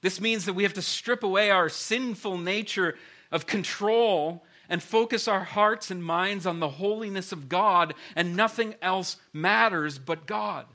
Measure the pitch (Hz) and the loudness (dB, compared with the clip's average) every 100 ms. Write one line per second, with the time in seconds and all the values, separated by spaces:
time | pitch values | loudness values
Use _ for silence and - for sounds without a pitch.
0 | - 185 220 226 175 185 202 196 - - | -2 -2 -2 -2 -2 0 0 0 -6 -6
1 | - 240 214 190 208 190 165 - - 226 | -2 -2 2 2 4 4 4 -2 -4 -2
2 | 254 214 208 185 170 202 208 - 175 - | -2 -6 -6 -4 -2 -4 -4 -2 -2 -2
3 | - - _ 165 - 208 170 - 202 226 | -14 -20 _ -6 -2 -4 -2 -2 2 4
4 | 233 180 151 170 - - _ 175 - 226 | 4 4 0 -6 -16 -20 _ -6 2 2
5 | 226 233 233 196 180 202 214 214 - 180 | 2 0 2 0 0 2 4 2 -6 -8
6 | 170 170 190 202 180 170 156 139 196 214 | -2 0 0 -2 -4 -2 -4 -2 -2 -2
7 | 220 190 180 175 135 175 208 180 165 - | -4 -6 -8 -10 -2 2 6 6 4 -2
8 | - - 175 175 220 220 220 214 185 190 | -8 -2 -2 2 0 2 -4 -2 -2 -2
9 | 180 - _ 151 170 220 226 180 151 139 | -2 -8 _ -2 2 4 4 2 -4 -6
10 | 131 160 - 214 208 160 117 | -6 -6 -4 -6 -4 -8 -12